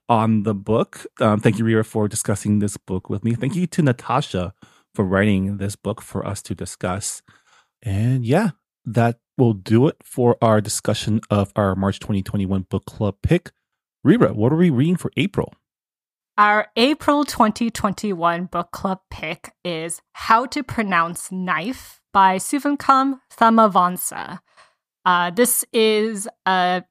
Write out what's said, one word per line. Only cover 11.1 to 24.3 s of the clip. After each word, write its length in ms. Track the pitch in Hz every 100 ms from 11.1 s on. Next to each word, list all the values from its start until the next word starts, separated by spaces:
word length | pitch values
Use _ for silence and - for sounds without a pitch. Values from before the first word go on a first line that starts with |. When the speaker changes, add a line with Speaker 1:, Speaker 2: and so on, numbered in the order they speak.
| 107 -
Speaker 1:
of 220 | 104 98
our 220 | - 98 92
March 240 | 98 -
twenty 240 | - 101
twenty-one 380 | 92 104 95 98
book 220 | 90 98 -
club 320 | - 104 -
pick. 300 | - 175 - - _ _ _ _
Rira, 300 | 131 226 -
what 180 | 107 117
are 40 | 156
we 140 | 180
reading 260 | 120 156 180
for 160 | - -
April? 380 | 180 - - - _ _ _ _ _ _ _ -
Speaker 2:
Our 300 | 208 214 -
April 500 | - 254 302 - 294
twenty 460 | 285 - 220 - 233
twenty-one 760 | - 208 180 214 175 170 170 180
book 260 | 175 175
club 260 | - 190 190 _
pick 400 | - 160 180 - -
is 380 | 180 160 170 - _
How 340 | - - 226 262
to 180 | 294
Pronounce 680 | 277 - 208 175 165 170 -
Knife 680 | 185 185 160 196 262 - - _
by 240 | 196 190 185
Suvankam 840 | - 285 294 285 - 262 269 262 _
Thamavonsa. 1080 | - 226 226 220 185 180 180 - - 78